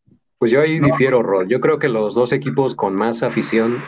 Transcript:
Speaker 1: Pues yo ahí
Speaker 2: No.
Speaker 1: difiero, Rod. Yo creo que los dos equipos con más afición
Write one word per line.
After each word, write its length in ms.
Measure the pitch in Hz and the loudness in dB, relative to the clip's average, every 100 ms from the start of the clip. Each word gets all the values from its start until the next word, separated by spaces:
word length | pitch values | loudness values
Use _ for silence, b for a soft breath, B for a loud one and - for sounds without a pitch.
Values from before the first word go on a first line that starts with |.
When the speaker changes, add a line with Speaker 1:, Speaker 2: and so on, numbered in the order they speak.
| _ _ _ - | _ _ _ -2
Speaker 1:
Pues 140 | 117 | 2
yo 100 | 127 | 2
ahí 180 | 156 160 | 2 2
Speaker 2:
No. 80 | 143 | 0
Speaker 1:
difiero, 340 | - 131 127 | 2 2 2
Rod. 240 | 113 98 92 | 2 0 0
Yo 140 | 123 | 0
creo 180 | 156 147 | 0 0
que 80 | 147 | 0
los 280 | 113 107 101 | -2 -2 0
dos 180 | 123 | 0
equipos 420 | 139 139 - 131 113 | 0 -2 -2 -2 0
con 200 | 101 95 | -2 0
más 280 | 110 117 | -2 -2
afición 580 | 127 113 98 110 113 123 | -2 -2 -2 0 0 -2